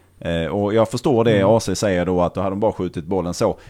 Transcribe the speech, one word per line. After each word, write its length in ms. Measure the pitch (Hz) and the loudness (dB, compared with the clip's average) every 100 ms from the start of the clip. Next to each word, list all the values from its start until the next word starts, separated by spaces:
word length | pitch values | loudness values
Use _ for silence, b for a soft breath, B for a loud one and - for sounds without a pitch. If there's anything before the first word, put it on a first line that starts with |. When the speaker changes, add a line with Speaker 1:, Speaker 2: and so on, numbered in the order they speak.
| _ _ | _ _
Speaker 1:
Eh, 260 | 85 85 80 | -4 -4 -2
och 280 | 95 101 | -2 0
jag 160 | 110 110 | 2 0
förstår 320 | 127 165 120 | 0 0 2
det, 120 | 117 104 | 2 4
Speaker 2:
Mm. 100 | 95 113 | 4 4
Speaker 1:
A 40 | |
C 160 | - 92 | 2 -2
säger 300 | 107 90 87 | 0 0 0
då 160 | 90 | 0
att 120 | 87 92 | 0 -2
då 60 | |
hade 100 | 95 | -4
de 80 | 98 | -2
bara 120 | 107 | -2
skjutit 340 | - 90 90 78 | -2 -6 -6 -4
bollen 280 | 95 87 | -4 -4
så. 260 | 90 110 82 B | -2 -2 -2 B